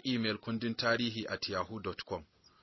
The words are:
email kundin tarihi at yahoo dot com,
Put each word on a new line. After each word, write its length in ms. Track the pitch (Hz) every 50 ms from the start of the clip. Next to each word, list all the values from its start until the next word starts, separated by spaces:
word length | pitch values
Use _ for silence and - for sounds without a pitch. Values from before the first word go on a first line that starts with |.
| -
email 320 | 135 127 117 113 110 107
kundin 380 | 104 - 117 113 110 117 117 113
tarihi 500 | - 120 117 117 117 120 117 107 110 104 -
at 200 | 101 - - -
yahoo 300 | 98 92 90 - 110 110
dot 240 | 95 98 87 - -
com, 180 | - 113 104 85 - _ _ _ - - -